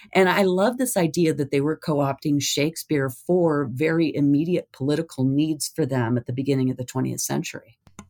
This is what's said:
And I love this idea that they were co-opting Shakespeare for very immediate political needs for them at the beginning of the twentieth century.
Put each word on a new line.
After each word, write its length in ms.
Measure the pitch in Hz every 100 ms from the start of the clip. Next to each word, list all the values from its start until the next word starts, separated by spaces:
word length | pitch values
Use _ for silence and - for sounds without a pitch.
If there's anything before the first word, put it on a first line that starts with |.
| -
And 160 | - 285
I 140 | -
love 360 | 190 180 208 247
this 180 | 254 202
idea 360 | 170 160 165
that 180 | 143 139
they 80 | 143
were 160 | 143 156
co-opting 640 | - 147 139 135 156 143
Shakespeare 680 | 139 - 147 160 - 151 135
for 600 | 123 - 180 170 147 135
very 400 | 127 156 165 160
immediate 600 | - 143 143 165 175 -
political 500 | - 131 151 165 -
needs 460 | 131 139 156 151 -
for 180 | - 139
them 300 | 131 113 123
at 100 | 120
the 60 |
beginning 380 | 123 139 135 131
of 60 | 127
the 80 |
twentieth 360 | 127 131 131 120
century. 560 | - 139 170 - - _ - - -